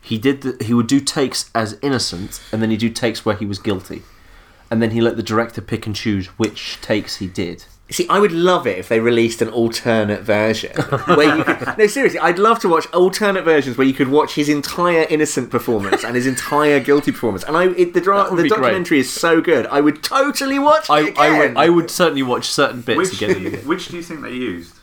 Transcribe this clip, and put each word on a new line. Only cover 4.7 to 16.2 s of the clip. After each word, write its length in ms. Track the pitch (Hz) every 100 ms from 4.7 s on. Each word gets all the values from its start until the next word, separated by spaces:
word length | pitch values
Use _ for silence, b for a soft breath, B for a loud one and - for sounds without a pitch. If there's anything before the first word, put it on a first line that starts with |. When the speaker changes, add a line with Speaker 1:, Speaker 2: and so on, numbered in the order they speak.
Speaker 1:
And 100 | 113
then 120 | 113
he 80 | 117
let 160 | 117 110
the 60 |
director 360 | 107 110 117 -
pick 260 | 104 110 -
and 80 |
choose 320 | 101 117 101 92 -
which 400 | 110 - - -
takes 360 | - 107 95 -
he 100 | 95
did. 380 | 90 87 87 - - _
Speaker 2:
See, 160 | - 175
I 100 | 180
would 140 | 208
love 340 | 170 175 180 123
it 120 | 92
if 100 | 90
they 100 | 113
released 420 | 113 117 117 -
an 80 | 113
alternate 720 | 117 117 113 127 113 104 104
version 500 | - 104 107 92 - -
Speaker 1:
<laughs> 220 | - 135
Speaker 2:
where 320 | - 160 151 147
you 80 |
could, 340 | 143 - 123 131
no, 80 | 208
seriously, 320 | 240 240 156
I'd 180 | 160 180
love 180 | 214 226
to 80 | 190
watch 160 | 165 -
alternate 520 | 175 180 180 208 190
versions 340 | 160 156 135 120
where 80 | 135
you 60 |
could 140 | 131 131
watch 260 | 147 147
his 140 | - 147
entire 580 | 147 143 - 175 165 156
innocent 420 | 156 151 - 120
performance 520 | 127 - 113 98 -
and 140 | 113
his 100 | 123